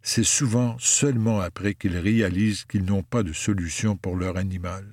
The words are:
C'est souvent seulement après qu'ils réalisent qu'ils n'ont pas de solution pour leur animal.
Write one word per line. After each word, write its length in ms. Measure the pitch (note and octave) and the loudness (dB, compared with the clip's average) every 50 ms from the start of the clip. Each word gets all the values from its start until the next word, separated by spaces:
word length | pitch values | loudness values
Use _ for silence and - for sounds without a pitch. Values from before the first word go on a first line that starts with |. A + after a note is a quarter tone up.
C'est 240 | _ - - A#2+ A2+ | _ -2 0 0 2
souvent 500 | - - - D3 B2 G#2+ A#2+ B2 A#2+ A2+ B2 | 2 2 2 2 2 2 2 2 0 -2 -2
seulement 600 | - - - - - D3 C3 A#2 A2 A2+ A2 G#2 | 0 0 2 4 2 2 2 2 2 2 2 2
après 340 | F#2 E2+ - - F#2+ G2+ G2 | 0 -2 -6 -2 -2 -2 -2
qu'ils 220 | _ - G2 F2 | _ -2 -2 -2
réalisent 680 | F2 E2 G2+ A2 A2+ G#2+ F#2 F#2 F#2 G#2+ A2 G2+ - - | 0 2 2 4 4 4 2 2 2 2 2 0 -2 -6
qu'ils 180 | - - G2+ F#2+ | -4 -2 -2 0
n'ont 200 | F#2 G2+ G2 F#2 | 2 0 0 0
pas 200 | _ - A#2+ G#2+ | _ -2 -2 0
de 80 | E2+ | 0
solution 640 | D#2+ - - - G#2 G2 E2+ E2+ - - - G#2+ G#2 | -4 -4 -2 0 0 0 -2 -4 -4 -2 -2 -2 -2
pour 220 | F#2 - F#2+ F2+ | -2 -4 -6 -4
leur 180 | F2+ F2+ F#2 F2+ | -2 -4 -2 -2
animal. 500 | F#2 F#2+ F#2+ F#2 F#2 F2 F2+ F2+ F#2+ G2+ G#2 | -2 -4 -4 -4 -6 -6 -8 -10 -10 -12 -16